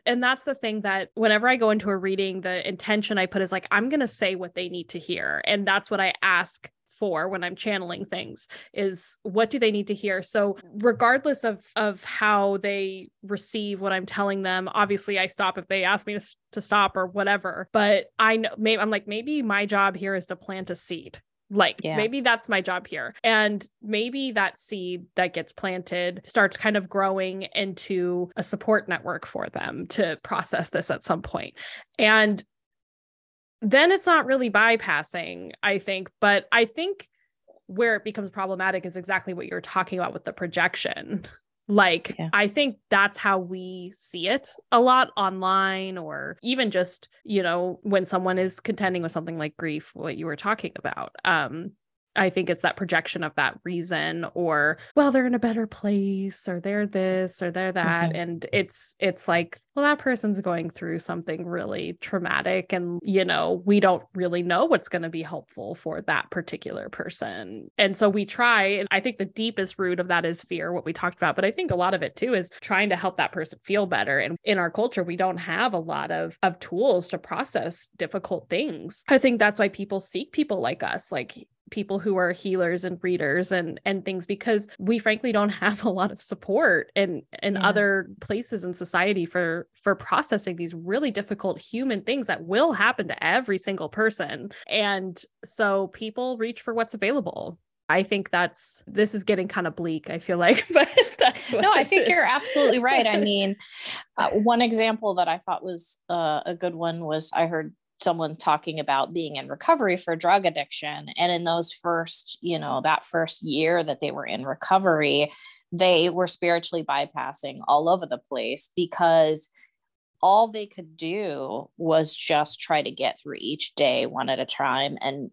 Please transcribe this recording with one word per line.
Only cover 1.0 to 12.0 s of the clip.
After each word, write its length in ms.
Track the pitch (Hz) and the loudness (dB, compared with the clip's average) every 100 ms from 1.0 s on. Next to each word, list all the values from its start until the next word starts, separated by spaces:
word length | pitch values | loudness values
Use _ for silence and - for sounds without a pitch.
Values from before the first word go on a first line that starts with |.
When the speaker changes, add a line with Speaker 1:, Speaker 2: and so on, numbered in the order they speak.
| - | -4
Speaker 1:
whenever 340 | - 220 208 240 | 2 4 6 4
I 80 | 254 | 4
go 140 | 220 | 4
into 180 | 214 202 | 4 2
a 80 | 190 | 0
reading, 460 | 190 190 190 185 | 0 0 -2 -2
the 260 | 185 180 - | -4 -4 -4
intention 480 | 180 - 214 208 202 | -6 0 0 2 0
I 80 | |
put 160 | 185 196 | 0 0
is 100 | 190 | 0
like, 140 | 190 - | -2 0
"I'm 180 | 202 240 | 0 2
gonna 180 | 302 240 | 0 0
say 280 | - 190 185 | 0 -2 -2
what 180 | 175 | -6
they 140 | 175 180 | -8 -8
need 220 | 175 170 | -8 -8
to 80 | 170 | -10
hear." 420 | 156 175 69 73 - | -6 -4 -2 -2 0
And 200 | 208 196 | 0 2
that's 240 | 196 - | 0 0
what 80 | 196 | 0
I 120 | 190 - | 0 2
ask 480 | 190 175 165 - - _ _ | 2 2 0 -8 -14 _ _
for 420 | - 208 160 180 | -6 -2 -2 -2
when 140 | 190 | -4
I'm 140 | 180 185 | -6 -6
channeling 480 | 220 202 175 175 | -4 -4 -4 -8
things 420 | 196 185 - - - - - | -8 -8 -8 -10 -12 -14 -12
is 460 | - 196 180 - - | -4 -2 -2 -8 -8
what 260 | 220 196 226 | -2 0 2
do 80 | 269 | 2
they 140 | 226 | 2
need 160 | 202 202 | 2 -2
to 60 | |
hear? 280 | 202 208 190 | -4 -2 -4
So 340 | - 220 202 190 - | -2 0 0 -2 -10
regardless 680 | 208 240 - 240 262 294 269 | 0 2 4 4 4 2 0
of, 240 | 233 202 _ | -2 -4 _
of 300 | - 214 196 | -2 -2 -2